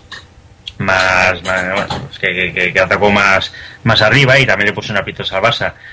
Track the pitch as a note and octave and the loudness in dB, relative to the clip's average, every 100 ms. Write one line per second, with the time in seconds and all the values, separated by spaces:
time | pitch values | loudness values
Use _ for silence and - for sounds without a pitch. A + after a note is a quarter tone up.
0 | - - - - - - - - G2 F#2+ | -20 -20 -20 -20 -20 -20 -16 -8 -2 0
1 | F#2 F#2 F#2 F2+ F2+ F#2 F#2 G2 F#2+ F#2+ | 2 2 2 0 -2 -2 -2 -4 -4 -6
2 | - - F#2+ F2+ F2+ F2 F2+ F#2 F#2 G2 | -10 -6 -4 -4 -4 -2 -2 0 0 2
3 | G#2 G2+ G2 F#2+ - - - - B2 G#2 | 2 4 4 2 0 -10 -20 -6 0 2
4 | G#2+ B2 C3+ C3+ B2 F#2+ G#2 G2+ - G#2 | 4 4 4 4 4 2 0 -2 -4 -4
5 | G2 F2+ G2 F#2+ A2 - F#2+ - - | -4 -6 -6 -2 0 0 -4 -8 -18